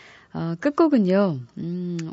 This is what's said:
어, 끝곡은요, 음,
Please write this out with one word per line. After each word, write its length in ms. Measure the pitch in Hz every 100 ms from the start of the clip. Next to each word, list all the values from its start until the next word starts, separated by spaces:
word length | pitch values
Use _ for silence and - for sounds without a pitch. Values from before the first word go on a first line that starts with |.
| - - _
어, 200 | 165 165 165
끝곡은요, 800 | 285 294 330 262 180 196 196 135 120 -
음, 400 | 170 180 175 170 160